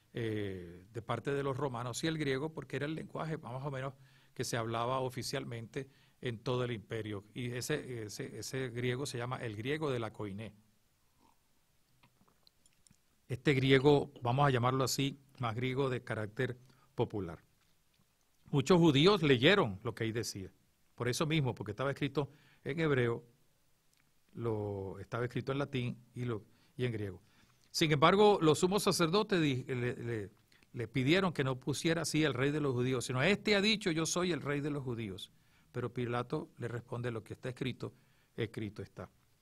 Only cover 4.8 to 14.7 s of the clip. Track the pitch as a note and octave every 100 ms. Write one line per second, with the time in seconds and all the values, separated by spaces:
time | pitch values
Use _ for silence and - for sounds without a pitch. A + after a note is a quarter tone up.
4.8 | A#2 C3 C3 B2 - C#3 C3 A#2 A2+ C#3
5.8 | C3+ _ _ _ B2+ A2 C#3 B2 B2 A2+
6.8 | - A2+ G#2+ G2+ - C3 B2 B2 A#2 D3+
7.8 | B2+ A#2+ G#2 - - A2+ - C3 C3 A#2
8.8 | B2 B2 C#3+ A#2+ A#2+ C3 B2 G#2 B2+ D#3
9.8 | D3+ B2 A2 - G#2 G2 A2 - _ _
10.8 | _ _ _ _ _ _ _ _ _ _
11.8 | _ _ _ _ _ _ _ _ _ _
12.8 | _ _ _ _ - B2+ D#3+ C3 C3 C3+
13.8 | C#3+ C#3+ - - A#2+ B2+ C#3+ B2 B2